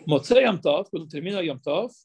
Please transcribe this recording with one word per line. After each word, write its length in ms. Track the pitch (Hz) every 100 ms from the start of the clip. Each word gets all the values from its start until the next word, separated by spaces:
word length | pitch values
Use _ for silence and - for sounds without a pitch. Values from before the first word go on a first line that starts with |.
| 156
Motzei 380 | 143 147 247
Yom 140 | 247 185
Tov, 300 | 151 151 202
quando 160 | 170 156
termina 340 | 151 180 202
Yom 160 | 165 131
Tov, 340 | 139 165 240 -